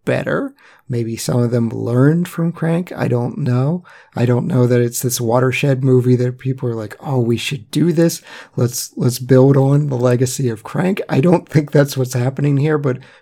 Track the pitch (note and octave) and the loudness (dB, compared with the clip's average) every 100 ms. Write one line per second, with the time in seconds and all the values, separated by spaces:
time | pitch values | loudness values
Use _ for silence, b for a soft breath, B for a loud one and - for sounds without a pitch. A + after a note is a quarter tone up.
0 | - B2+ - - C#4 - b b - A#2+ | -4 -2 -2 -4 -4 -10 b b -8 -6
1 | A2+ A2+ - B2+ A#2+ A#2+ A2+ A2+ A2+ B2 | -4 -6 -2 0 0 0 -2 -4 -2 2
2 | C#3 E3+ F3 - E3+ - E3 E3 F3+ - | 4 2 -2 -4 -4 -2 -2 -2 -4 -6
3 | - B2 A#2+ - B2+ B2 C#3 F3+ B B | -2 -2 -2 -4 -2 0 0 -2 B B
4 | B - B2 A#2+ - B2+ B2 B2 A#2+ A#2+ | B -2 0 2 0 2 2 2 0 -2
5 | B2+ A#2 A#2 B2 C3 B2 D3 C3 C3 B2+ | -4 -2 0 2 2 0 0 0 4 4
6 | B2 B2 B2 B2+ C3 C3 B2 A2+ G#2+ - | 4 2 0 -4 -8 -6 -6 -6 -10 -10
7 | D#3 B2+ A#2 A#2 - C#3+ - D3+ E3+ E3 | -4 -2 0 0 -2 -8 -6 0 2 2
8 | E3 E3 B B B - A#2+ - - C4+ | 2 0 B B B -2 -2 -2 -10 -4
9 | C3 A#2+ B2 C3 C3+ C#3 C3+ C#3+ D3 B2+ | -2 -2 2 4 6 4 4 2 0 0
10 | B2 B2 B2+ - A#2+ G#2+ - - F3+ G3+ | 2 2 0 -2 -4 -4 -8 -2 -2 -2
11 | - C3+ E3 E3+ - D#3+ D3 D#3 C#3 C3 | -2 0 4 2 2 -2 2 2 2 -2
12 | B2+ B2+ B2+ C3+ C#3+ C#3 D3+ D3+ C#3+ B2+ | -4 -2 -2 -2 0 0 0 0 -2 -4
13 | B B | B B